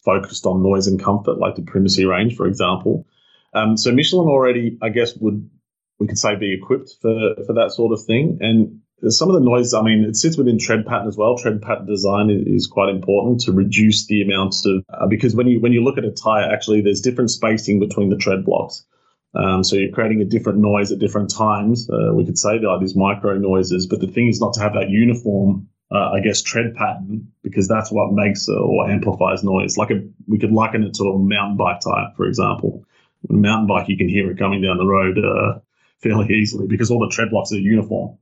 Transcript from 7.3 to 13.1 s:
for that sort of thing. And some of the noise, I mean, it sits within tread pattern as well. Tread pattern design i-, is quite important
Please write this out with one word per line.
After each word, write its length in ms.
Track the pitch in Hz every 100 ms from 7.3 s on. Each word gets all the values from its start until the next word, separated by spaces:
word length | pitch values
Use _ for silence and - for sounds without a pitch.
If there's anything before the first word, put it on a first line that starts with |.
| - -
for 80 |
that 180 | 113 113
sort 220 | - 113
of 100 | 110
thing. 340 | - 113 156 -
And 380 | 113 113 110 - _ _ 110
some 220 | 110 170
of 40 |
the 60 | 185
noise, 320 | 123 123 120
I 80 | 113
mean, 240 | 110 110
it 120 | 107 107
sits 200 | 165 160
within 220 | 123 113
tread 260 | - 113
pattern 240 | 110 120 113
as 80 | 104
well. 220 | 107 123
Tread 240 | 113 107
pattern 240 | 107 107 98
design 420 | 104 98 101 107
i-, 140 | 101 -
is 200 | 98 -
quite 240 | - 98
important 500 | 95 90